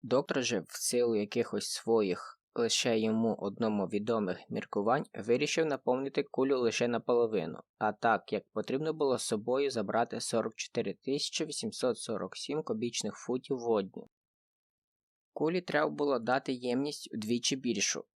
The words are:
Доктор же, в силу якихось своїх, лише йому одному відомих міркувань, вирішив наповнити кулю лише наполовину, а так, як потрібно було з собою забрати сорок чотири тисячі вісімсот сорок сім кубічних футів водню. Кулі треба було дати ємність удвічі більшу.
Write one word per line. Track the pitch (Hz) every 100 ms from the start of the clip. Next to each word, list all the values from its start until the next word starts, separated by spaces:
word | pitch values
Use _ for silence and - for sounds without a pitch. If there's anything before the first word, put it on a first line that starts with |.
Доктор | 120 123 143 147
же, | 120 113
в | -
силу | - - 123 120 113
якихось | 104 120 113 104 -
своїх, | - - 113 101 87 - - _
лише | - 117 - - 113
йому | 110 110 113
одному | 104 101 101 113 104 92
відомих | 104 107 113 101 90 -
міркувань, | 113 - - 101 131 -
вирішив | - 104 123 147 - 165
наповнити | 135 - 127 139 139
кулю | 139 - 135 135
лише | 120 - 120
наполовину, | 117 - 120 117 107 82 - - _
а | 110
так, | 104 117 104 -
як | 104 -
потрібно | - 104 131 156
було | 156 143 120
з |
собою | - 110 117 127 143
забрати | 117 101 107 120 113
сорок | - 117 113
чотири | - - - 101
тисячі | 92 - 135 - -
вісімсот | 160 - 110 - 127 110
сорок | - 107 92 -
сім | - 143
кубічних | 151 113 120 - 107
футів | - - 127 - 135
водню. | 117 110 95 - - _ _ _ _ _ _ _ _ _ _ _ _
Кулі | - 151 180
треба | 175 147 151
було | 147 143 131
дати | 113 131 -
ємність | 127 123 123 143 - -
удвічі | - 107 120 - 135
більшу. | 123 101 - - -